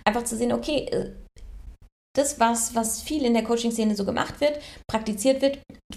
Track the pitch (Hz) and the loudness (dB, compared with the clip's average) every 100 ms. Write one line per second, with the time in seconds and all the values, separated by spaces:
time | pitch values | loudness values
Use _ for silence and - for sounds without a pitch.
0 | - 226 233 220 240 233 233 294 - 190 | -2 0 -2 -2 0 -2 0 -2 -2 -4
1 | 190 - - - - - - - - _ | -4 -10 -18 -18 -16 -14 -16 -18 -20 _
2 | _ - 277 - 233 233 - 233 220 - | _ 0 0 4 2 4 0 0 -2 -4
3 | - 302 247 226 220 233 233 233 214 208 | -2 0 4 4 4 0 2 2 2 2
4 | 196 - - - 294 294 - - - 220 | 0 0 -2 0 0 0 -8 -16 -4 -4
5 | 220 208 269 269 277 277 - - _ | -2 2 2 4 2 0 -8 -20 _